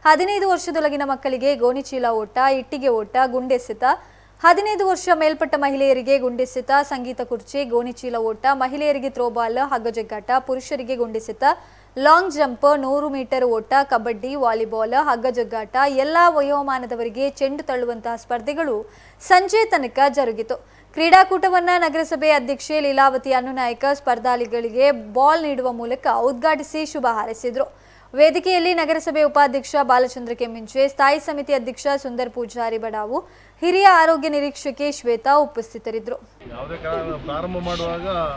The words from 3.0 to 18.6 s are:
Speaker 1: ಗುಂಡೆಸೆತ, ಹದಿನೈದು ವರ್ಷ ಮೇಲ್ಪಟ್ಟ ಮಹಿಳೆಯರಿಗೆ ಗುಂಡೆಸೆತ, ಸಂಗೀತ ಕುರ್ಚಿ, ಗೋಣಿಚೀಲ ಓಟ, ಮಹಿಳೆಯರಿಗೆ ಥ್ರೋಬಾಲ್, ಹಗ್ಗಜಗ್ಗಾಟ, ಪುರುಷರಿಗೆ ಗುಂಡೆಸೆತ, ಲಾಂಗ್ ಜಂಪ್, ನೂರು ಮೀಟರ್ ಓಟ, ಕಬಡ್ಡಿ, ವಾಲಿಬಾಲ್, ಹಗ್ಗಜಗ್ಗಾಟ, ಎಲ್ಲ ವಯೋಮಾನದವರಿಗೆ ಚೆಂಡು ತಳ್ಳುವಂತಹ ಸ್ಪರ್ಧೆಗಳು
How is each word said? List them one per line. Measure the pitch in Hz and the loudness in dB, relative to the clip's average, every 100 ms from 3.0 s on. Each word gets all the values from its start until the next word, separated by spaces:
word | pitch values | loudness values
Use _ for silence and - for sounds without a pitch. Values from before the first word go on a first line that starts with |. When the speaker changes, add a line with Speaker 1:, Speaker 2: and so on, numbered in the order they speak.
| 208 - 247 | -2 0 0
Speaker 1:
ಗುಂಡೆಸೆತ, | 247 254 254 247 220 254 349 - - _ _ | 0 -2 -2 -2 -2 0 0 -4 -20 _ _
ಹದಿನೈದು | 330 349 415 415 381 | 4 4 2 0 0
ವರ್ಷ | 359 359 | 0 0
ಮೇಲ್ಪಟ್ಟ | 330 311 311 311 302 | 2 2 0 -2 0
ಮಹಿಳೆಯರಿಗೆ | 277 277 269 254 240 277 | 0 0 2 2 2 0
ಗುಂಡೆಸೆತ, | 247 240 254 262 254 277 | 0 -2 -4 -6 0 0
ಸಂಗೀತ | 285 262 247 233 | 0 -6 -8 -10
ಕುರ್ಚಿ, | 247 233 - 277 | -8 -8 -6 -6
ಗೋಣಿಚೀಲ | 269 233 240 240 254 233 | -2 -2 -2 -8 -6 -4
ಓಟ, | 226 220 262 | -4 0 0
ಮಹಿಳೆಯರಿಗೆ | 269 262 285 294 285 262 | 0 0 -2 0 0 -2
ಥ್ರೋಬಾಲ್, | 262 240 226 233 240 | -4 -4 -2 -2 -2
ಹಗ್ಗಜಗ್ಗಾಟ, | 277 254 233 226 220 214 196 254 | -2 -2 -4 -6 -8 -10 -2 -2
ಪುರುಷರಿಗೆ | 262 262 254 285 240 254 | 0 -6 -6 -8 -6 -4
ಗುಂಡೆಸೆತ, | 233 220 220 220 269 359 - - - - | -4 -6 -10 0 0 0 -6 -20 -16 0
ಲಾಂಗ್ | 285 330 381 | 4 6 4
ಜಂಪ್, | 285 277 240 285 294 | 0 -2 2 4 4
ನೂರು | 262 285 302 | 2 -2 -2
ಮೀಟರ್ | 269 254 262 | -6 -4 0
ಓಟ, | 247 226 220 269 | 0 0 2 2
ಕಬಡ್ಡಿ, | 277 240 220 220 247 | 2 0 -2 -6 -6
ವಾಲಿಬಾಲ್, | 285 247 226 220 220 220 247 | -2 0 0 -2 -2 0 0
ಹಗ್ಗಜಗ್ಗಾಟ, | 294 240 247 240 214 220 214 254 277 | 2 0 -2 -2 -4 -6 -4 0 2
ಎಲ್ಲ | 262 277 330 349 | 2 2 4 4
ವಯೋಮಾನದವರಿಗೆ | 311 277 285 277 262 247 233 233 220 277 | 4 2 0 0 -4 -4 -6 -6 -2 -4
ಚೆಂಡು | 277 269 294 | -2 -4 -4
ತಳ್ಳುವಂತಹ | 311 254 240 226 233 233 | -4 -4 -4 -6 -6 -8
ಸ್ಪರ್ಧೆಗಳು | - 240 226 294 | -6 -6 -4 -4